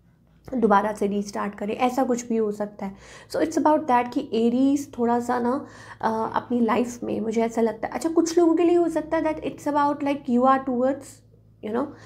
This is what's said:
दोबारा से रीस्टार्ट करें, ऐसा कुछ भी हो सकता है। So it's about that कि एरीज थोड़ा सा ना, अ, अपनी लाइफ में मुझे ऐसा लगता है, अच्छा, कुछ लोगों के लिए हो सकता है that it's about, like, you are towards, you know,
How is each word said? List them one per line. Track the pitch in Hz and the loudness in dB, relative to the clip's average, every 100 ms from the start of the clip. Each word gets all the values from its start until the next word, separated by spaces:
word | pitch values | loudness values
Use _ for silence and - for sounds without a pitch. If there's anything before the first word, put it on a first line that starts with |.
| _ _ _ _ - | _ _ _ _ -8
दोबारा | 254 226 196 208 | 0 4 4 4
से | 208 202 | -2 -2
रीस्टार्ट | 202 202 220 202 208 | -2 -4 -6 -6 -6
करें, | 208 220 | -6 -2
ऐसा | 254 247 | 0 0
कुछ | 262 240 - | 0 0 -2
भी | 226 | -2
हो | 214 | -2
सकता | 208 208 - 196 | -2 -8 -8 -12
है। | 196 - - - | -12 -20 -20 -8
So | - | -2
it's | 311 320 | -2 2
about | 302 302 | 2 2
that | - 247 240 | 2 0 0
कि | 277 - | -4 -4
एरीज | 226 233 247 269 277 - - | 0 2 2 2 2 -2 -2
थोड़ा | 240 240 | 0 0
सा | 240 247 | 0 -2
ना, | 233 277 - - - - | 0 -2 -6 -18 -20 -6
अ, | 220 220 220 - | -2 -2 -2 -4
अपनी | - 240 | -2 0
लाइफ | 226 208 247 - | 2 2 -2 -4
में | 214 208 | -6 -4
मुझे | 220 220 | -2 -2
ऐसा | 226 233 | -2 0
लगता | 226 220 - | 0 -2 -6
है, | |
अच्छा, | 247 330 | -4 -2
कुछ | 330 330 - | 0 2 4
लोगों | 339 330 | 4 4
के | |
लिए | 339 349 | 4 4
हो | 339 | 2
सकता | 320 302 330 | -2 -2 -2
है | |
that | 311 311 277 | -2 -4 -8
it's | - 294 | -6 -2
about, | 285 285 285 | 0 0 0
like, | 285 285 262 | -2 -4 0
you | 240 | 4
are | 262 269 269 | 4 4 0
towards, | 240 254 277 - - _ _ _ _ 214 | 0 0 -2 -8 -20 _ _ _ _ -6
you | 226 | -4
know, | 285 - | -6 -10